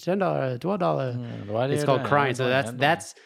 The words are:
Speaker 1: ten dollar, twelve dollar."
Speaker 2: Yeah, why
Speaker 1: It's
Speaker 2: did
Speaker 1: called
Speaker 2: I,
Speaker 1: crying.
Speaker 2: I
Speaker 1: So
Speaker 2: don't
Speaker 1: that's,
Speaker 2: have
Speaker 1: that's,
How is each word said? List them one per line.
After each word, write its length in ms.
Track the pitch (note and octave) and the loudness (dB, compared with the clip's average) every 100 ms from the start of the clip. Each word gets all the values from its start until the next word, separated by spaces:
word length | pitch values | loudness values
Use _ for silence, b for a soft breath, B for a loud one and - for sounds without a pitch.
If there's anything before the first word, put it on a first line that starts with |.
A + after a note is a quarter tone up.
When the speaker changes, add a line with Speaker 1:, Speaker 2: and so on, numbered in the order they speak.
Speaker 1:
ten 160 | E3+ G3 | -4 -2
dollar, 400 | F3 C#3+ C3+ A#2+ | 0 0 -2 -4
twelve 220 | F3 G3+ | -4 0
dollar." 360 | E3+ D3 C3 B2 | 0 0 -2 -6
Speaker 2:
Yeah, 360 | A#2 A#2 G2+ | -8 -10 -4
why 140 | A2 C3 | -2 0
Speaker 1:
It's 160 | D3 | 0
Speaker 2:
did 40 | D3 | 2
Speaker 1:
called 140 | C3 | 2
Speaker 2:
I, 80 | C3 | 4
Speaker 1:
crying. 220 | C#3+ C#3 | 4 4
Speaker 2:
I 20 | |
Speaker 1:
So 100 | B2+ | 2
Speaker 2:
don't 60 | B2 | 2
Speaker 1:
that's, 200 | C3 A2+ | 2 0
Speaker 2:
have 80 | B2 | 2
Speaker 1:
that's, 360 | C#3+ E3+ - - | 2 2 -2 -18